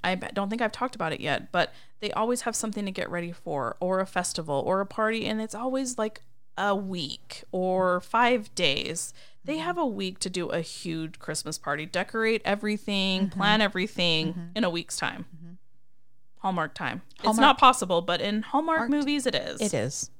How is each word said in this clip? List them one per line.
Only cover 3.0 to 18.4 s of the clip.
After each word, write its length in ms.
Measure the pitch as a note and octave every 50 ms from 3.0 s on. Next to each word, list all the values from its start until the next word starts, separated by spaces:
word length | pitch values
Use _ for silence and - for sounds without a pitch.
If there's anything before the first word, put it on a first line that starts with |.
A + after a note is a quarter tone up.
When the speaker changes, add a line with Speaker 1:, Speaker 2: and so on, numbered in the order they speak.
| - -
Speaker 1:
ready 220 | F3 F3 E3+ E3+
for, 440 | F3 - - E3+ D#3 C#3 B2 A#2 - -
or 180 | F#3 F3+ F#3 F#3
a 60 | F#3+
festival, 560 | F#3 - F#3 F3+ - - - D#3+ D#3 C#3+ C#3 -
or 140 | - F#3 F#3+
a 60 | G3
party, 400 | G3 - - A3 A3 A3+ A3+ -
and 140 | - A3 A3
it's 140 | A3 A3 -
always, 440 | G#3 A#3+ C4 B3+ C4 C4+ B3 B3 A3+
like, 240 | G#3+ A3 A3 - - - - - - - -
a 180 | - F#3+ G3+ G3
week 680 | G3 G3 F#3+ F#3+ F3 D3+ D3 C#3+ - - - - - - -
or 500 | - F#3 F#3 F#3 F#3 F#3 F#3 F#3 F3+ F3+
five 540 | - - - A3+ B3 A#3+ B3 A#3 G#3+ - -
days. 580 | - F3+ C#3+ C3+ - - - D#3+ F3 - - - - - - - - -
They 100 | C4+ D4+
Speaker 2:
Mm-hmm. 80 | D#4+ D#4+
Speaker 1:
have 140 | F4 F4 F4
a 80 | D#4+
week 320 | B3+ G3+ G3 G3 F#3 F#3+ -
to 100 | - F#3+
do 180 | F#3 F#3 E3+ -
a 100 | - F3
huge 580 | D#3+ - - - - F3+ D#3+ D#3+ D#3+ D#3+ - -
Christmas 400 | - - D#3 - - D3+ D#3+ -
party, 280 | - D3 D3 D3+ D#3
decorate 540 | - - F3 F#3+ - - A3+ A3 A3 A3+ G#3 -
everything, 760 | F#3 G3+ G#3 G#3 G#3 G#3 G#3 - - G3+ G3 F#3+ F#3+ F#3+ F#3 G3 F#3+
Speaker 2:
Mm-hmm. 100 | D#3+ F#3+
Speaker 1:
plan 220 | G3 G#3 G#3 G#3+
everything 680 | G#3+ G3 - F#3 F#3 G#3+ - - F3 F3 D#3+ D#3+ D#3+ F3+ F3
Speaker 2:
Mm-hmm. 60 | F3 E3+ E3+ F3
Speaker 1:
in 100 | G#3+ A3
a 60 | F3+
week's 260 | E3+ E3+ - - -
time. 300 | - - - - - - - F3
Speaker 2:
Mm-hmm. 160 | D3+ E3+ E3+ F#3 - - - - - - - - - - - - - - - - -
Speaker 1:
Hallmark 340 | - F#3+ F#3 E3+ D#3 D#3 -
time. 280 | - D3+ B2+ A#2 F#3 - - -
It's 80 | - -
Speaker 2:
Hallmark. 160 | A3+ A3 A3+
Speaker 1:
not 180 | C#4+ D4 C4+ C#4
possible, 420 | C#4+ B3+ B3+ - G#3 F#3 F3+ E3+
but 180 | F3 F3+ F3 E3+
in 220 | - G3+ G#3 G#3+